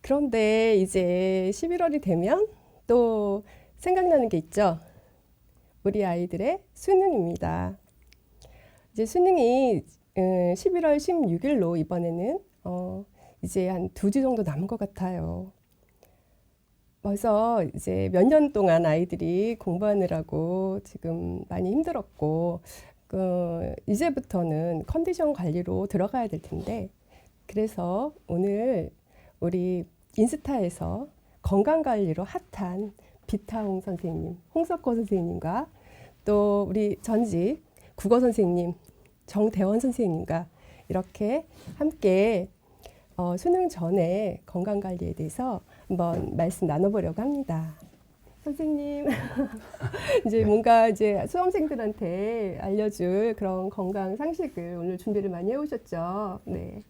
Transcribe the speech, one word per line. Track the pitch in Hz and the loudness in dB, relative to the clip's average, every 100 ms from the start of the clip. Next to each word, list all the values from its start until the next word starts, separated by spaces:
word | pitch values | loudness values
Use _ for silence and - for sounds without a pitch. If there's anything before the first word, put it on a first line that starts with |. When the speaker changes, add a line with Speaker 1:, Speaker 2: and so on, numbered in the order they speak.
Speaker 1:
그런데 | - 277 294 226 214 220 226 208 | 0 0 2 2 4 4 6 4
이제 | 190 190 180 180 190 190 185 | 4 2 2 2 2 2 0
십일월이 | 208 330 349 339 294 | -2 -2 0 0 0
되면 | 294 170 180 330 440 - _ _ - | 0 0 2 2 0 -4 _ _ 2
또 | 240 233 220 208 196 - - - - | 4 4 2 0 -2 -6 -20 -20 -8
생각나는 | - 370 359 311 240 | 0 2 6 4 4
게 | 170 | 0
있죠. | 160 - 202 165 - - _ _ _ _ _ _ _ _ | -2 2 2 0 -8 -20 _ _ _ _ _ _ _ _
우리 | 196 202 | -4 0
아이들의 | 196 170 175 175 220 381 _ | 0 0 -4 -2 -2 -2 _
수능입니다. | - - 381 381 285 170 170 165 165 180 190 _ _ _ _ _ _ - - - - _ | -10 4 4 6 2 0 -2 -4 -2 -4 -8 _ _ _ _ _ _ -20 -20 -20 -20 _
이제 | - 220 | -4 -2
수능이, | 359 359 359 233 247 262 196 - _ _ - | 4 6 6 6 4 4 2 -4 _ _ 0
음, | 185 185 180 180 | 2 2 2 2
십일월 | 381 359 320 294 | 0 2 2 2
십육 | 294 349 240 170 | 2 0 2 0
일로 | 262 285 175 170 | 0 2 2 0
이번에는, | 156 180 175 170 196 359 - _ | -2 -2 -2 -2 -4 -4 -8 _
어, | - 180 180 190 202 _ - _ | -10 -8 -8 -10 -14 _ -20 _
이제 | 180 190 185 | -6 -2 -2
한 | 185 185 | -2 -6
두 | - 196 | -2 0
주 | 240 | 2
정도 | 262 240 | 2 0
남은 | 180 143 190 | -2 -2 -4
것 | 226 | -4
같아요. | 202 - 185 180 160 170 190 _ _ _ _ _ _ _ _ _ _ _ _ _ _ _ | -8 -6 -6 -4 -6 -6 -10 _ _ _ _ _ _ _ _ _ _ _ _ _ _ _
벌써 | 202 202 233 208 226 233 160 | -4 0 2 4 4 2 0
이제 | - 170 185 190 | -4 -4 -2 2
몇 | 180 220 | 6 8
년 | 311 294 | 8 6
동안 | 214 190 165 | 4 4 6
아이들이 | 170 156 175 170 165 175 220 226 | 6 2 0 -2 0 0 0 -2
공부하느라고 | - 175 208 208 180 165 160 151 165 185 190 196 | -4 -2 2 2 2 -2 -4 -4 -2 -2 -2 -4
지금 | 196 - 165 165 175 175 190 | -10 -12 -6 -4 -4 -6 -6
많이 | 180 180 | -4 -2
힘들었고, | 240 320 285 202 _ 151 156 175 175 - - - _ _ | 0 -2 -4 -8 _ -2 0 -2 -4 -10 -20 -20 _ _
그, | 190 185 180 175 170 175 - - | -4 -2 0 -2 -4 -6 -8 -2
이제부터는 | 208 330 277 254 185 170 156 170 160 - | 0 0 -2 -4 -2 0 0 -2 -4 -2
컨디션 | 320 330 349 302 | -2 -2 0 -2
관리로 | 285 175 165 175 185 196 | 0 -2 -2 -2 -4 -2
들어가야 | 196 180 262 226 | -2 0 -2 -4
될 | 156 | -6
텐데, | - - - 226 190 _ _ - _ _ _ | -8 -8 -6 -8 -8 _ _ -20 _ _ _
그래서 | 208 214 214 175 185 285 - - | -4 -4 -2 -4 -2 -4 -8 -6
오늘 | 170 196 202 240 226 160 _ _ _ - _ | -2 0 0 0 0 -2 _ _ _ -20 _
우리 | 170 180 180 180 170 _ _ - | -2 0 0 -2 -4 _ _ 0
인스타에서 | 226 302 - 269 180 - 165 190 285 _ _ _ | 2 0 -4 -2 -2 -4 -6 -6 -8 _ _ _
건강 | - 196 214 320 | 0 2 4 2
관리로 | 294 220 190 160 | 2 0 0 -2
핫한 | 196 359 - - 185 185 208 - - _ - | -6 -8 -12 -10 -8 -6 -8 -12 -20 _ -6
비타홍 | 208 - 220 208 190 | -6 -4 -6 -4 -4
선생님, | 190 175 175 160 160 175 _ | -4 -6 -4 -6 -6 -10 _
홍석호 | 320 330 339 269 233 | -2 -2 -2 -2 -2
선생님과 | 214 196 170 175 160 196 311 - - - - _ | 0 0 0 -4 -4 -4 -6 -12 -20 -20 -20 _
또 | - 208 208 202 202 | 0 2 4 2 0
우리 | 196 208 - | 0 0 -2
전직 | - 214 233 170 180 311 _ _ - | 0 0 2 2 0 -2 _ _ -20
국어 | - 196 247 | -6 4 4
선생님, | 247 226 185 175 175 175 - _ _ _ - | 4 4 2 2 -2 -6 -14 _ _ _ -8
정대원 | 202 208 214 190 214 | 0 0 2 2 2
선생님과 | 262 240 214 165 175 165 170 _ - - - | 0 0 0 0 -2 -6 -6 _ -20 -20 -6
이렇게 | 185 185 - 208 269 330 - - - | -6 -6 -4 -2 -2 -4 -18 -18 -4
함께, | 302 311 208 185 208 214 185 _ _ _ - - _ - | -4 2 4 4 4 2 -4 _ _ _ -20 -20 _ -6
어, | 175 180 | -4 -2
수능 | 349 359 359 | 0 2 2
전에 | 294 165 190 170 185 214 180 - | -2 0 2 2 0 -2 -6 -8
건강 | 180 190 208 | -6 -2 -4
관리에 | 196 180 170 | -4 -6 -6
대해서 | 160 156 - 254 208 - - - | -6 -8 -6 -6 -6 -10 -20 -6
한번 | 180 170 170 - - | -2 -2 -2 -4 -2
말씀 | 165 180 175 | -2 0 -2
나눠보려고 | 151 196 208 170 160 | 2 2 0 -4 -4
합니다. | 247 285 269 160 160 156 - _ _ _ - - | -4 -4 -4 -6 -6 -12 -20 _ _ _ -20 -14
선생님, | - 285 311 294 285 285 294 | -10 -6 -4 -2 -4 -4 -2
<laughs> | 226 - - 277 220 - - - - - 539 233 | -4 -4 -4 -4 -6 -16 -10 -8 -6 0 0 2
이제 | 226 | 2
Speaker 2:
네. | |
Speaker 1:
뭔가 | 208 208 233 233 226 | 4 4 6 6 6
이제 | 196 214 202 - | 4 2 2 0
수험생들한테 | 349 370 359 311 277 220 214 185 180 208 233 202 - | 0 0 2 0 -2 -4 -4 -4 -2 -4 -4 -4 -6
알려줄 | 190 202 214 208 180 185 226 214 | -4 0 0 0 0 2 0 0
그런 | 196 185 185 | -2 -2 -4
건강 | - 185 202 190 208 | -4 -4 -4 -4 -4
상식을 | 302 320 339 - 170 175 | -4 -4 -6 -6 -8 -6
오늘 | 170 180 | -6 -6
준비를 | - 208 196 | -2 -2 -2
많이 | 175 185 | -4 -4
해오셨죠? | 262 294 254 - 170 170 190 214 185 | -2 -4 -8 -8 -6 -4 -4 -6 -8
네. | - 185 - 208 208 | -8 -8 -8 -14 -18